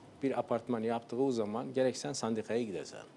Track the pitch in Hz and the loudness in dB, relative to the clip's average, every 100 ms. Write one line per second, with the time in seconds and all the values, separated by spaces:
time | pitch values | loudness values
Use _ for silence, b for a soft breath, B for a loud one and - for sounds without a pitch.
0 | - - 139 120 - 120 117 120 113 117 | -18 -4 0 0 2 0 0 0 2 0
1 | - 120 139 117 104 110 135 127 131 123 | -2 2 2 4 2 0 -2 2 2 2
2 | 147 139 113 110 104 110 117 85 69 135 | -4 -2 0 0 0 0 0 -4 -6 -12
3 | - | -16